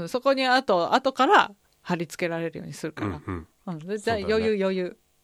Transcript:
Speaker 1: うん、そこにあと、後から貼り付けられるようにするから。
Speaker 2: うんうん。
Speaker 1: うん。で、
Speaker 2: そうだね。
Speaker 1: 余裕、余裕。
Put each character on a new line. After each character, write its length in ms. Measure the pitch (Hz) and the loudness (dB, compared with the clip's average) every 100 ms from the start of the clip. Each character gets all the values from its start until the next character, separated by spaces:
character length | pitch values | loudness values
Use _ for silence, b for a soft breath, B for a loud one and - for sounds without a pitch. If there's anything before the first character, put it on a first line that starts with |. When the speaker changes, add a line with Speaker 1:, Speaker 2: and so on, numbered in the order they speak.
Speaker 1:
う 20 | |
ん、 60 | 170 | -4
そ 100 | 254 | -2
こ 140 | 277 | 0
に 120 | 269 262 | 2 2
あ 160 | 254 | 2
と、 300 | 254 185 165 | 2 2 4
後 200 | 233 262 | 2 2
か 120 | 254 269 | 2 6
ら 240 | 403 - - _ _ | 6 4 -2 _ _
貼 140 | - 175 | -4 -4
り 100 | 170 | -4
付 200 | - 175 | -4 -4
け 20 | |
ら 120 | 165 | -2
れ 100 | 165 | -6
る 80 | 160 | -8
よ 60 | 160 | -12
う 20 | |
に 60 | |
す 120 | 143 160 | -8 -8
る 60 | |
か 140 | - 104 | -6 -6
ら。 160 | 147 - | -6 -8
Speaker 2:
う 60 | |
ん 160 | 90 80 _ - | -8 -10 _ -12
う 40 | |
ん。 40 | 160 | -10
Speaker 1:
う 0 | |
ん。 40 | |
で、 180 | 170 208 | -8 -6
Speaker 2:
そ 140 | 220 | -2
う 40 | 220 | -2
だ 0 | |
ね。 80 | 190 | 0
Speaker 1:
余 160 | 220 | 0
裕、 180 | 220 208 | 2 0
余 140 | 190 190 | 0 0
裕。 220 | 180 - _ _ | -4 -8 _ _